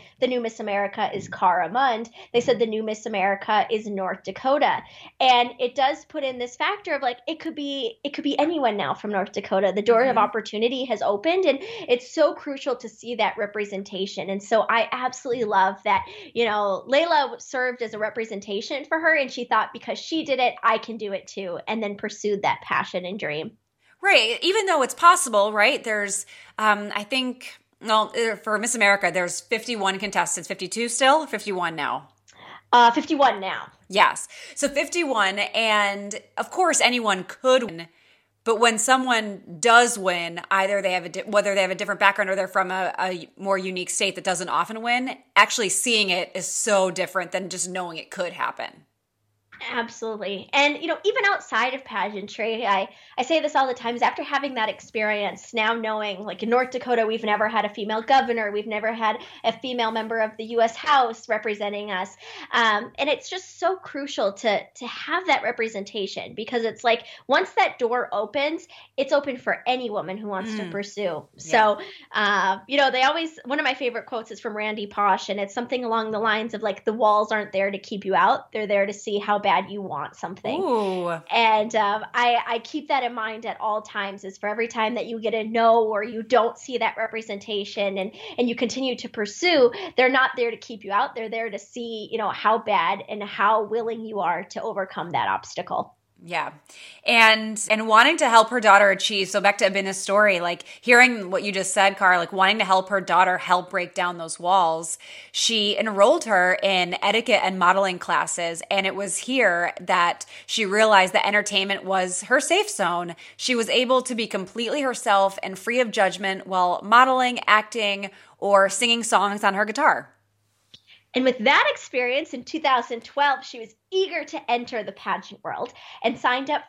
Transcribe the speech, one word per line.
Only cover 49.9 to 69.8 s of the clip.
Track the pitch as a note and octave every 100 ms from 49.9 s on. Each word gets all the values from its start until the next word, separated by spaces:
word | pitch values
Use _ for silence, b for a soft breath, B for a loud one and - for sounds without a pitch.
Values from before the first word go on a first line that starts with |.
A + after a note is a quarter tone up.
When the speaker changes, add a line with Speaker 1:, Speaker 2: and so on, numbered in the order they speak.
| - A3+ A3 F#3+ G3 -
Speaker 1:
And, | C4+ D4 D4
you | E4+
know, | D4+ G4+
even | B4+ G4+
outside | G4 - A3+ B3+ C4
of | -
pageantry, | A3 G3+ G#3+ G3 - A3 A3+ B3
I, | G3 F#3+ B B B
I |
say | B3+ D#4+
this | D4 D4
all | C4+
the | B3
time, | A#3 A#3+
is |
after | C4 D4
having | C#4+ C#4+ C#4+ B3+
that | G#3+
experience, | F#3+ - A3+ G#3+ G#3 G3+ F#3+ -
now | A3+ G#3+ A#3
knowing, | A3 G#3+ G#3 F#3
like, | G#3 F#3
in | G#3+
North | B3 B3+
Dakota, | B3+ B3 A#3 A3
we've | A3+
never | A3+ G#3 G#3+
had | A3+
a | G#3
female | A3 G#3 A3
governor, | A3+ C4+ A#3+ A3+ G#3+
we've | G#3 G#3+
never | G#3+ A3
had | A3+ A3 A3+ B B
a | A3+ A3+
female | B3+ B3 A3+
member | A3 A3 A3+
of | A3 A3
the | A3
U | A#3
S | A3+ -
House | D#4 C#4+ A#3 A3+ -
representing | A3 A3 G#3 G3+ G#3 G#3
us. | F#3 G3 - B B D#4
Um, | A#3+ A3+ G#3 A3+ -
and | C#4+
it's | C4+ -
just | F#4+ - -
so | E4+ F#4+
crucial | - C#4+ C#4 - G3+
to, | G3+ A#3 G3 - -
to | A#3+
have | - - E4+ F#4
that | C4+
representation, | A#3 A#3+ A3+ G#3+ G3+ A3 G3 - F2+
because | C3+ A3 B3
it's | A3+ A3+
like, | - A#3 - B B
once | D4 F#4
that | - F4+ -
door | A#3+ B3 A#3+
opens, | G3+ G#3+ D4 C#4+ E4 - B B -
it's | C#4
open | C#4+ C#4+ B3
for | - E3+ -
any | B3+